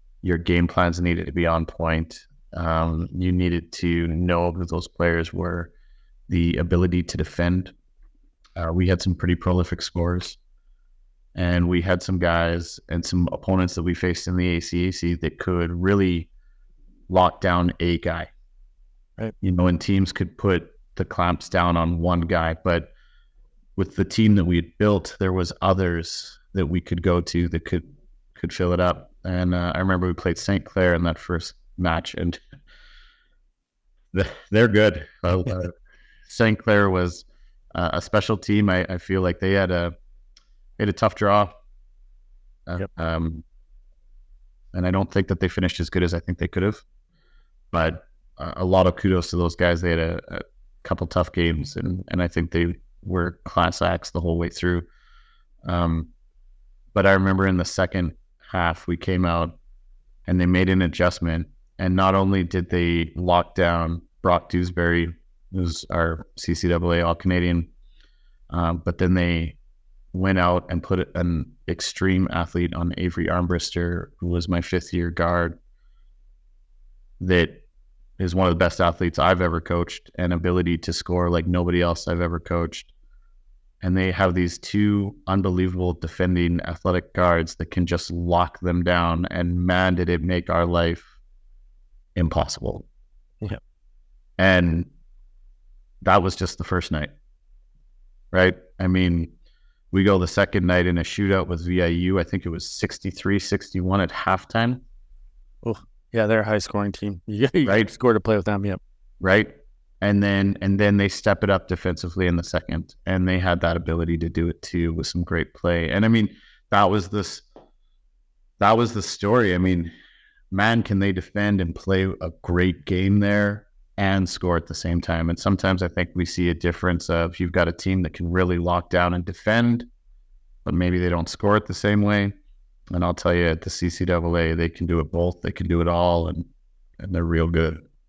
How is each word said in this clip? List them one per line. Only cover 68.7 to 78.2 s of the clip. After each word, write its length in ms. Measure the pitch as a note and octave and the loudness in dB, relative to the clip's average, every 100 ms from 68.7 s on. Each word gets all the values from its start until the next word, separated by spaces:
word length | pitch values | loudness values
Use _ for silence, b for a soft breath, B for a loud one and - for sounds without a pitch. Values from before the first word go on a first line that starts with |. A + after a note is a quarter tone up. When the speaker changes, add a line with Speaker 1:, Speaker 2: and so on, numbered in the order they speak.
| E2+ F2 | -2 -6
Speaker 1:
but 140 | E2+ | 0
then 160 | F2+ F#2 | 2 2
they 420 | F2 E2+ D#2+ - - _ _ - - | 2 0 -4 -10 -20 _ _ -20 -12
went 240 | F#2 F#2+ F#2 | -4 0 2
out 280 | F2 F2+ - | 2 0 -2
and 140 | E2+ | -6
put 260 | - F#2 - F2 | -2 -2 -2 -2
an 360 | F2 E2 - - - | -2 -2 -6 -12 -8
extreme 600 | F2 - - F#2+ F#2 F#2+ | -6 -8 -2 0 2 0
athlete 420 | F2 E2 F2 F2 F2 | -2 -4 -2 -2 -2
on 180 | F2 - | -4 -2
Avery 280 | F2+ E2 E2+ | -4 -2 -2
Armbrister, 840 | F2 F2 F2 - F2+ F2 F2 - _ | 0 0 -2 -2 -4 -4 -4 -8 _
who 100 | F2 | -4
was 200 | F2 E2+ | -2 0
my 140 | E2+ | -2
fifth 320 | E2+ F2+ - | 0 -4 -2
year 160 | F2 E2+ | -4 -2
guard, 480 | E2+ E2+ F2 E2+ D#2+ _ _ _ - - - - - _ _ _ - - - - - | -2 0 0 -2 -6 _ _ _ -20 -20 -20 -20 -20 _ _ _ -20 -20 -20 -20 -10
that 460 | F#2 F2+ E2 - - _ _ _ - | 2 2 2 -2 -20 _ _ _ -20
is 160 | - | -6